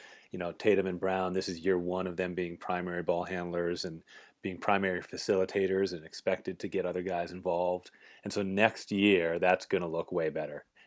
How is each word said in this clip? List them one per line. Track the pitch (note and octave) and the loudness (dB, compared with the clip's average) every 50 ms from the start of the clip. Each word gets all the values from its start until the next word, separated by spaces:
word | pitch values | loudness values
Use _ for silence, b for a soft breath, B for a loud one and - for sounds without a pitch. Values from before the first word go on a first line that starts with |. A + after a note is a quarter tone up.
| B B B B B B | B B B B B B
you | B F#2 | B -6
know, | F2 E2+ E2 | -6 -6 -6
Tatum | - - A2 G2 F#2+ F#2+ | 0 4 4 4 4 4
and | F#2+ F2+ | 0 -2
Brown, | F2 F#2+ F#2+ F#2 F#2+ F#2 F2+ F2+ | -2 -2 0 0 0 0 0 -2
this | F#2+ F2+ G2 | -2 -2 -4
is | F2+ E2 | -4 -2
year | E2 F#2+ F#2 | 0 2 2
one | F2+ F2 F2 F2+ F#2 F#2 | 2 0 -2 -2 -2 -4
of | F#2 F2 | -4 -2
them | F2 F#2 F2+ F2 | -2 -4 -2 -2
being | F2+ F2+ E2+ E2+ | -4 -4 -4 -6
primary | - - - F2+ F2+ F2+ F2+ F2 F2 E2+ | -8 -6 -4 -4 -2 -2 -4 -4 -2 0
ball | F2+ F2 F2 F2 | 0 0 0 -2
handlers | E2+ F#2 F2+ F2 F2 E2+ F2 E2+ E2+ F2 F2 - | -4 -4 -4 -4 -2 -2 -2 0 0 -2 -2 -4
and | F2 D#2+ E2 - B B B B B B B | -8 -8 -12 -14 B B B B B B B
being | - G2 F#2 | -8 -8 -6
primary | - - - G2+ G2 G2 F#2+ F2+ F2 | -2 0 2 2 4 2 2 0 -2
facilitators | - - - E2+ - - G2+ F#2 F#2 - - G2+ G2 F#2 F#2+ F#2+ G2 F2+ | -4 -6 -8 -2 2 2 4 4 4 2 2 2 2 2 2 2 2 0
and | F2+ D#2+ D#2 | -2 -6 -10
expected | D#2 - - - - F#2+ - - - F2+ - | -12 -14 -6 -2 -2 -2 -2 -2 -6 -8 -6
to | - F#2+ | -6 -4
get | - F#2+ F2+ | -2 -2 -2
other | F2+ F2 F#2 | -2 -2 -2
guys | F2+ F#2 F2+ F2 F2 E2+ F2 | -2 -2 -2 -2 -4 -4 -6
involved. | F#2 F#2 F2+ E2+ F2 F2+ F2+ F2+ F2+ - - B B B B B B B | -6 -2 0 0 2 2 0 0 -2 -4 -10 B B B B B B B
And | G2+ | -4
so | - G#2 | -2 -2
next | G2+ F#2+ F#2+ G2 A2 A2 - - - - G#2+ | -2 0 2 4 4 4 2 -2 -6 -4 2
year, | G2 G2+ G#2 G2 F2+ E2 E2 E2+ | 4 6 6 6 6 4 2 0
that's | F2 F#2 F2+ F#2 - - | 2 4 4 4 4 2
gonna | - G2 F2+ F2 E2 | 0 -2 0 0 0
look | D#2+ E2 E2 - F#2 | -2 -4 -2 -2 0
way | F2 D#2+ D#2 | 0 0 0
better, | D2+ D#2 D2+ D2 D2 C#2+ - _ _ b b | 0 -2 -4 -6 -8 -10 -14 _ _ b b